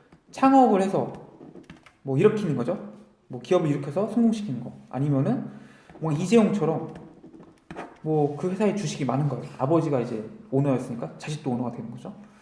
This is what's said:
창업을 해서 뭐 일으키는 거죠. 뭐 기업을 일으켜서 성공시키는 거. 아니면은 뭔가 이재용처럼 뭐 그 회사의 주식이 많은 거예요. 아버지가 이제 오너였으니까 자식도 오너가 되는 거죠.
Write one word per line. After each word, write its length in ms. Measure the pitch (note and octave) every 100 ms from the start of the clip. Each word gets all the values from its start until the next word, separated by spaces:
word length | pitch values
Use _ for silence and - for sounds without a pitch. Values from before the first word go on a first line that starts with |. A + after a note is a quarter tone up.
| _ - _
창업을 500 | - C4+ C4+ B3 G3
해서 320 | G3 D#3+ A2 - - - - - - - - _
뭐 160 | C3+ C3+
일으키는 380 | G#3 G#3+ F3+ B2+
거죠. 360 | A#2 G3+ - - - _ -
뭐 120 | B2
기업을 280 | - F3+ D#3+
일으켜서 380 | C#3+ C#3+ C#3+ A3
성공시키는 540 | A#3+ A3+ G#3 - B2
거. 100 | - - -
아니면은 640 | C3 D3 C3+ E3 B3+ - - - - - -
뭔가 200 | D#3 D3
이재용처럼 760 | F3+ A3+ G3 - D#3 D#3+ E3 - - - - - - - - - - -
뭐 340 | D#3 D#3 C#3+ D3
그 140 | F#3
회사의 260 | G3+ G#3 -
주식이 300 | D3+ - B2+
많은 240 | C3 D3
거예요. 160 | B2+ - -
아버지가 420 | C3+ E3 D3+ C3+
이제 280 | A2+ A2 G#2+ - -
오너였으니까 680 | C3+ C#3 B2 - A#2 D#3 -
자식도 340 | - D3+ C#3
오너가 200 | A#2+ A#2+
되는 180 | A#2 G#2+
거죠. 220 | B2 - - - -